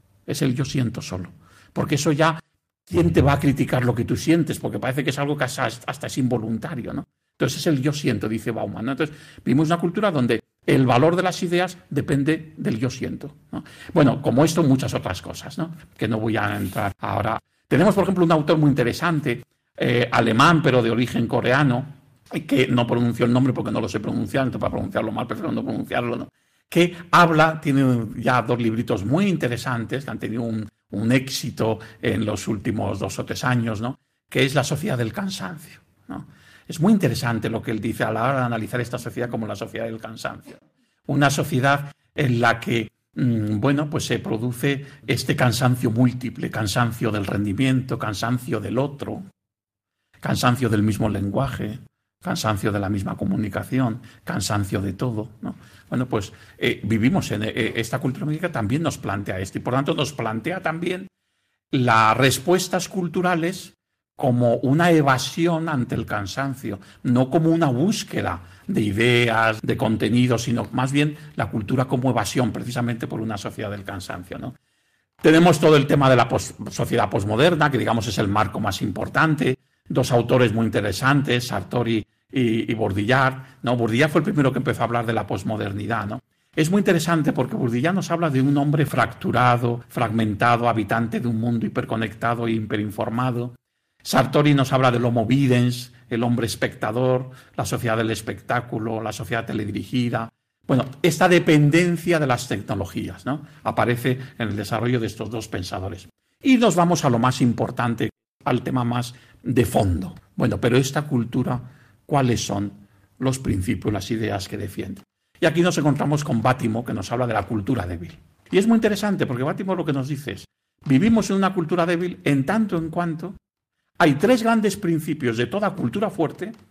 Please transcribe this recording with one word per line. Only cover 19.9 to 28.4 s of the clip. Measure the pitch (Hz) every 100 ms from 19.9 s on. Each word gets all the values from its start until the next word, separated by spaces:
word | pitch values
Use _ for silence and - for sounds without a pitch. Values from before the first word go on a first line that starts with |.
| 120 117
alemán, | 120 113 110 156 165
pero | 139 127
de | 113
origen | 113 120 - 113
coreano, | 120 117 135 143 120 - - _ _ _ - -
que | 277 -
no | 123 120
pronuncio | 120 120 113 120
el |
nombre | 127 135
porque | 117 120
no | 113
lo | 107
sé | 107
pronunciar, | 107 113 104 135 127
entonces | 107
para | 98
pronunciarlo | - 95 117 113
mal | 113 117
prefiero | - -
no | 113
pronunciarlo, | 113 110 - 131 120 120
¿no? | - _ _ _ _
Que | 165 175 - -
habla, | 180 170 156 160 160
tiene | 147 139 131 120 107 123
ya | 120 127